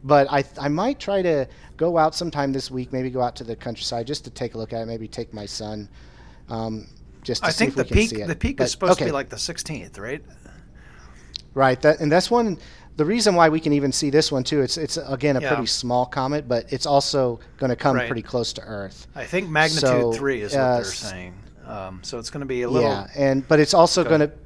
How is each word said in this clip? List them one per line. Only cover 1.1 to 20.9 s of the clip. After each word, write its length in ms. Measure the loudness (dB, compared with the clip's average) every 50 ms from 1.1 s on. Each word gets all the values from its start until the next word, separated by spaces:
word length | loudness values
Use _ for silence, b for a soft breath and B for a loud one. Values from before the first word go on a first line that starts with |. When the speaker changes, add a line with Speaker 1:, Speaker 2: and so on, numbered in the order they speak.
| 0 0
Speaker 1:
to 260 | 2 2 2 0 0 -4 B B B B B
go 200 | -2 0 2 4
out 180 | 4 4 2 2
sometime 360 | -2 -6 -4 -4 -2 -2 -2
this 200 | -2 -4 -6 -6
week, 200 | -6 -8 -6 -4
maybe 200 | -6 -4 -4 -4
go 100 | -2 -2
out 140 | -2 -2 -2
to 60 | -8 -10
the 120 | -10 -10
countryside 520 | -8 -8 -10 -8 -8 -8 -6 -6 -6 -6
just 160 | -6 -8 -8 -8
to 60 | -14
take 240 | -10 -8 -8 -8 -6
a 20 |
look 160 | -8 -10 -8 -8
at 80 | -8
it, 40 | -8
maybe 200 | -8 -8 -10 -10
take 240 | -10 -10 -10 -10 -10 -10
my 120 | -14 -12
son, 420 | -10 -10 -10 -8 -8 -10 -10 -12 -14 b b b b b b b b b b b b
um, 380 | -8 -6 -6 -6 -8 -10 -12 -16 -20 -20 -20 -20 -20 -16
just 220 | -8 -6 -6 -2 -2
to 40 |
Speaker 2:
I 40 | -2
Speaker 1:
see 60 | 0 0 0
Speaker 2:
think 40 | 0
Speaker 1:
if 40 | 0
we 80 | -2 -4
Speaker 2:
the 40 |
Speaker 1:
can 80 | 2 4
Speaker 2:
peak, 120 | 2 2 2
Speaker 1:
see 120 | 0 -6 -6
it. 40 |
Speaker 2:
the 80 | -6 -6
peak 220 | -4 -4 -4 0
Speaker 1:
But, 60 | 0 -2
Speaker 2:
is 60 | -2
supposed 260 | 0 0 2 2 4
to 80 | 4 2
be, 40 | -2
Speaker 1:
okay. 20 |
Speaker 2:
like, 180 | -2 -4 -6 -8
the 80 | -8
sixteenth, 600 | -10 -8 -8 -8 -10 -8 -8 -8 -10 -10 -14 -16 -14
right? 240 | -10 -10 -10 -10 -12 -18 -20 -20 -20 -20 -20 -20 -20 -20 B B B B B B B B B B B B B B -18 -10 0
Speaker 1:
Right. 260 | 4 4 4 4 4
That, 180 | 4 4 4 4
and 120 | 2 2
that's 200 | 4 2 4 4
one, 260 | 2 2 2 0 -2 -6 B B B B B B B
the 80 | -2 0
reason 300 | 2 2 2 2 4 6
why 140 | 6 6 6
we 100 | 6 2
can 140 | 2 2 2
even 180 | 2 2 0
see 180 | 0 0 -2 4
this 220 | 4 4 4 4
one, 120 | 0 -2 -2
too. 180 | 0 0 0
It's, 160 | 0 0 -2
it's 200 | -4 -4 -6 -6
again, 400 | -6 -6 -6 -6 -2 0 0 0
a 40 | 0
Speaker 2:
Yeah. 80 | 0 0 0
Speaker 1:
pretty 140 | 0 0
small 380 | -2 -4 -4 -2 0 0 0 0
comet, 400 | 0 -2 -4 -2 -2 -2 -4 -2
but 240 | -2 -2 -2 -2 -4 -6
it's 120 | -6 0
also 520 | 4 4 4 4 4 0 2 2 0 0 -4 -10 -20 -10
gonna 180 | -4 -2 -2 -2
come 200 | 2 2 2 2
Speaker 2:
Right. 100 | 2 0
Speaker 1:
pretty 140 | -2 -4 -6 -6
close 300 | -4 -4 -2 -2 -2 -6
to 80 | -10 -12
Earth. 420 | -10 -10 -10 -10 -10 -12 -18 -20 -18 -12
Speaker 2:
I 100 | -12 -10
think 240 | -4 -4 -4 -4 0
magnitude 320 | 2 2 2 4 2 2
Speaker 1:
So, 320 | 2 4 4 4 2 2 0
Speaker 2:
three 280 | 0 -2 -2 -2 -2
is 120 | -4 -2 0
what 60 | 2
Speaker 1:
uh, 120 | 2 2 2
Speaker 2:
they're 40 | 0 0
Speaker 1:
s- 120 | -4